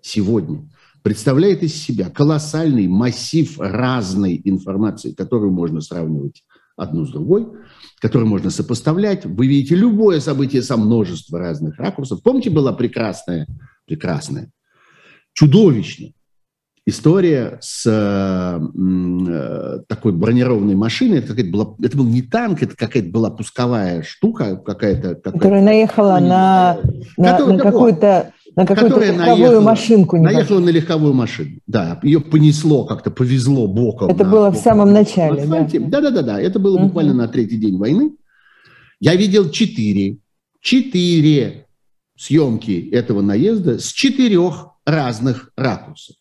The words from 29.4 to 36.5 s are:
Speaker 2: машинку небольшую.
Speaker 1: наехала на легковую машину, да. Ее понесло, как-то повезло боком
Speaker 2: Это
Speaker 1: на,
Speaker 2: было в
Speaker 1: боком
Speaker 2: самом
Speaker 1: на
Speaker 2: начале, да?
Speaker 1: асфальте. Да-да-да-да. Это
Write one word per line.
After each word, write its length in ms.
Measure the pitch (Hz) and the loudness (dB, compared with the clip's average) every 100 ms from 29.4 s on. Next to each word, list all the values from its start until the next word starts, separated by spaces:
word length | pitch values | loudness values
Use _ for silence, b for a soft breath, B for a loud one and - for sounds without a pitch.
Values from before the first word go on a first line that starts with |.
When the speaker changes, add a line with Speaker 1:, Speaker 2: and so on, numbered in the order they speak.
| 247 226 | 6 6
Speaker 2:
машинку 560 | 208 220 - 220 175 170 | 6 2 4 4 4 4
небольшую. 180 | 170 240 | 4 2
Speaker 1:
наехала 200 | 170 196 | 2 2
на 80 | 175 | 2
легковую 440 | 165 160 160 151 | 0 0 0 2
машину, 380 | 131 113 - 76 - - | 2 -2 -6 -12 -12 -6
да. 320 | 110 85 85 | -4 -4 -2
Ее 200 | 151 156 | 2 0
понесло, 640 | - 156 151 147 160 143 - | 2 4 4 4 2 2 0
как-то 260 | 110 104 | -6 -6
повезло 560 | - 127 131 123 135 107 | -2 0 0 2 0 0
боком 420 | 98 120 104 98 | 0 -2 0 0
Speaker 2:
Это 140 | 180 | 2
Speaker 1:
на, 80 | 190 | 4
Speaker 2:
было 140 | 214 202 | 6 4
в 40 | |
Speaker 1:
боком 100 | 175 | 2
Speaker 2:
самом 240 | 240 214 202 | 2 4 6
Speaker 1:
на 60 | 208 | 6
Speaker 2:
начале, 340 | 202 - 160 147 | 4 2 0 0
да? 80 | |
Speaker 1:
асфальте. 360 | 147 165 151 143 | -2 0 0 -2
Да-да-да-да. 600 | 123 277 294 233 123 101 | -2 0 0 0 -2 -2
Это 160 | 185 | -2